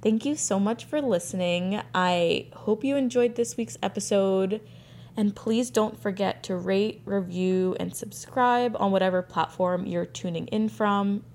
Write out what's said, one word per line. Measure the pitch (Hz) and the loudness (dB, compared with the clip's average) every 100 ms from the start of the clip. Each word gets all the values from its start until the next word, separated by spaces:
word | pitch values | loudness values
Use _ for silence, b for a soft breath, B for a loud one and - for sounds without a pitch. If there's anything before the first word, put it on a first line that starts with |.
Thank | 208 220 | 4 2
you | 277 302 | 0 -2
so | - 196 | 0 2
much | 202 233 | 2 -2
for | - 302 | -4 -2
listening. | 277 185 - 190 180 175 185 208 - | 0 0 0 -4 0 0 0 -2 -4
I | 185 180 175 170 - - | 0 2 4 2 2 -4
hope | - - 220 | -8 -2 0
you | 269 | 2
enjoyed | 277 262 247 240 | 0 2 2 2
this | 240 233 - | 2 -4 -2
week's | 226 - | -6 -4
episode. | 196 - 196 202 196 190 190 214 B B B B B - | -4 -4 0 2 4 2 2 -2 B B B B B -2
And | 208 | 0
please | 202 - 226 240 | 0 0 0 2
don't | 220 214 214 | 2 0 -2
forget | 208 190 196 - | -6 -2 -2 -2
to | - 185 | -4 -4
rate, | 180 190 214 - - | 0 2 2 -2 -4
review, | 196 180 180 185 185 185 - | -4 -2 -2 2 2 2 -2
and | 180 - | -6 -6
subscribe | 208 - - - 247 240 247 214 | -12 -12 -8 2 4 4 2 0
on | 196 | 2
whatever | 190 185 185 | 4 4 2
platform | 180 - 160 - 180 180 180 | -2 -2 -2 0 0 0 -2
you're | 175 | -2
tuning | 175 - 185 165 165 | -4 -6 -6 -6 -4
in | 214 220 | 0 -2
from | - 214 202 202 202 - | 0 2 2 2 -2 -6